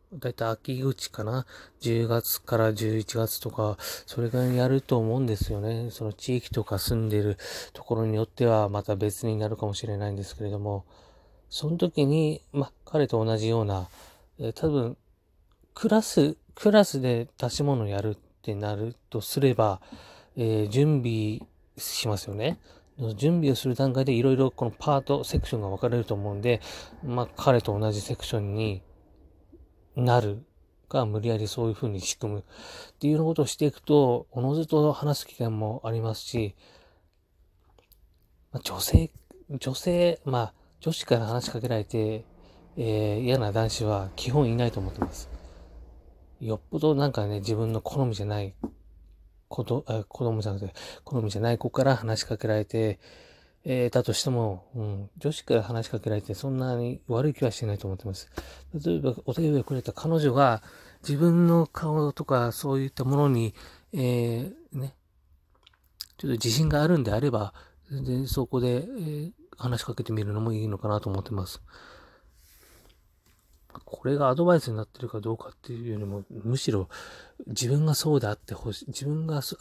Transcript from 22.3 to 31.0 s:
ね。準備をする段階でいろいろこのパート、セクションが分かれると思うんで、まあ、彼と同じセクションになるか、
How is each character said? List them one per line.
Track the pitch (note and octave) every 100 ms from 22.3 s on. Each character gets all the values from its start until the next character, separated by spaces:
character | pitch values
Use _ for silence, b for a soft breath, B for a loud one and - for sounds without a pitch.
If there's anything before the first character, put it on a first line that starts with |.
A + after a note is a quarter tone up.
| G2+
ね。 | B2 - b b b - A#2 G#2
準 | C#3+ F3
備 | D3
を | B2
す | C3+
る | A#2+
段 | C3+
階 | B2+ C3+
で |
い | A#2+
ろ | C3
い | C3
ろ | C3
こ | - A#2+
の |
パ | - - C#3
ー |
ト、 | C3+ C#3
セ | B2+ D#3
ク | -
シ | A#2+
ョ |
ン |
が | G2+
分 | F#2+
か | A#2+
れ | A#2+
る | A2
と | G2+
思 | G2+
う | G2+
ん |
で、 | A#2 A#2 B B B B
ま | C3+ A#2+
あ、 | A#2+ -
彼 | - A#2+
と | A#2 G#2
同 | G#2+
じ | G#2
セ | - B2
ク | -
シ | A2+
ョ |
ン | G2+ G#2
に | A2 F#2+ - - _ - - _ _ - - _ _ -
な | B2 A#2+
る | G#2+ G#2 C#3+ _ _ _ _
か、 | C#3